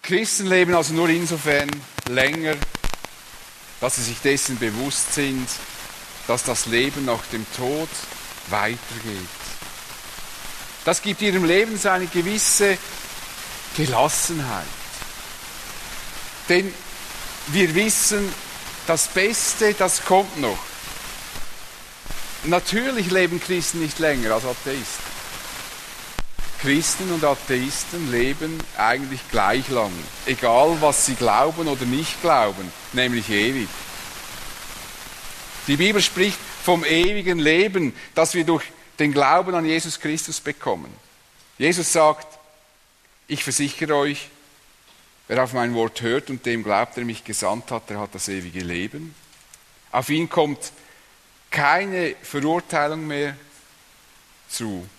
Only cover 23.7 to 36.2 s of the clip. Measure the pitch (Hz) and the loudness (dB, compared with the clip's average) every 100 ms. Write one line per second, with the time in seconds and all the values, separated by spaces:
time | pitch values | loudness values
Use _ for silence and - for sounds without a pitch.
23.7 | 170 156 - 160 139 110 110 127 123 139 | -2 -4 0 2 2 2 2 0 -4 -4
24.7 | 135 104 - - - - - - - - | -4 -6 -8 -10 -10 -12 -12 -12 -12 -12
25.7 | - - - - - - - - - 139 | -14 -14 -14 -10 -6 -4 0 0 0 2
26.7 | 143 165 - 190 170 151 135 - 131 131 | 2 2 -2 -2 2 2 2 0 0 0
27.7 | - - 175 156 120 127 147 160 160 - | -4 -6 -4 0 2 2 0 -4 -4 -6
28.7 | - 110 127 139 135 - 117 98 120 135 | 2 2 2 -2 -8 -2 2 4 2 2
29.7 | 127 104 87 76 - - 131 123 120 151 | 0 0 -2 -10 -8 -4 0 4 8 6
30.7 | 165 151 139 - 127 120 107 147 160 160 | 6 4 4 0 2 4 6 4 2 -2
31.7 | 135 123 131 160 - 170 143 107 95 90 | 0 0 0 -2 0 4 6 4 0 -10
32.7 | - - 127 127 120 101 104 110 135 101 | -12 -6 0 2 0 2 2 4 2 -4
33.7 | - - - - - - - - - - | -8 -12 -12 -12 -14 -14 -12 -12 -12 -14
34.7 | - - - - - - - - - - | -14 -14 -14 -14 -14 -14 -14 -14 -10 -2
35.7 | 143 185 208 180 - | 4 4 4 2 2